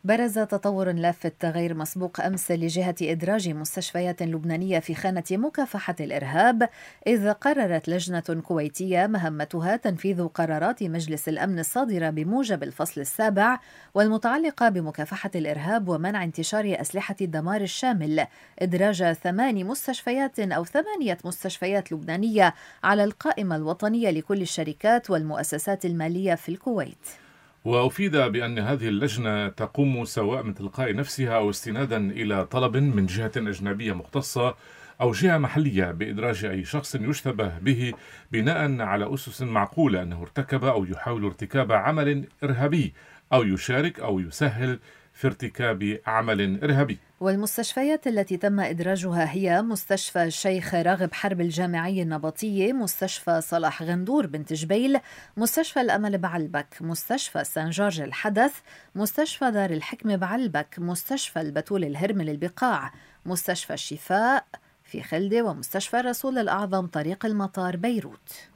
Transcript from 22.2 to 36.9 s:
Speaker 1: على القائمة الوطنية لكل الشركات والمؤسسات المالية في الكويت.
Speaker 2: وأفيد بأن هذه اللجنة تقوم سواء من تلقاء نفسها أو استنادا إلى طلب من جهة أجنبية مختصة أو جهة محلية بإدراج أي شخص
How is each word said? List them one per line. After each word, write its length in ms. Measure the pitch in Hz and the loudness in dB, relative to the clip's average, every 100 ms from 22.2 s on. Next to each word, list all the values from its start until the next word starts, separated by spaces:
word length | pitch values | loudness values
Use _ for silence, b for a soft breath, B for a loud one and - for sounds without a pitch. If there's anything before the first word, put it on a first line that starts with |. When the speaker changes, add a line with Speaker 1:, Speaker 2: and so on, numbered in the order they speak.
| 226 214 180 B B B | 2 6 6 B B B
Speaker 1:
على 200 | - 208 | 2 4
القائمة 520 | 208 - 311 - 196 156 | 4 0 -2 0 0 0
الوطنية 540 | 156 175 208 233 220 | -2 -2 0 2 2
لكل 320 | 156 - 202 | 0 0 -2
الشركات 680 | 175 - 151 151 208 240 - | 0 -2 -4 0 2 2 2
والمؤسسات 760 | 170 156 147 147 151 202 196 175 | 0 0 -2 -2 -2 -2 -2 0
المالية 500 | 170 160 175 190 165 | 0 0 0 0 0
في 140 | - | -2
الكويت. 580 | 180 - 214 127 - - - B B B B 110 | -6 -2 -2 -4 -8 -18 -18 B B B B 0
Speaker 2:
وأفيد 500 | 120 127 - 196 147 | 4 2 2 2 4
بأن 440 | 123 113 117 117 | 4 2 -2 -2
هذه 280 | 104 139 113 | 0 0 0
اللجنة 600 | 104 139 110 110 104 101 | 0 0 0 0 0 -2
تقوم 580 | - 107 - 139 123 110 | -4 -4 2 2 2 -2
سواء 380 | - 104 127 | -2 0 0
من 100 | 110 | -4
تلقاء 420 | 98 98 - 127 104 | -6 -8 -4 -2 0
نفسها 400 | 139 - 127 113 | -2 -2 2 4
أو 140 | 104 | 2
استنادا 480 | 101 117 110 135 113 | -2 -4 -4 -2 0
إلى 480 | 101 104 107 98 90 | -2 -2 0 0 0
طلب 320 | 127 127 127 | 0 2 4
من 280 | 143 110 95 | 4 4 2
جهة 260 | 95 113 127 | 0 -2 -2
أجنبية 560 | 107 92 101 98 113 | -4 -4 -4 -2 -2
مختصة 640 | 90 - 143 131 127 123 - B B B B | -4 -4 -4 -2 0 0 -2 B B B B
أو 100 | 123 | 0
جهة 260 | 101 180 160 | 4 4 6
محلية 540 | 135 147 147 95 90 | 4 2 2 2 0
بإدراج 540 | 82 - 101 120 104 101 | -2 -4 -2 -2 -2 -2
أي 180 | 95 | -4
شخص 320 | 87 147 139 | -2 -4 -4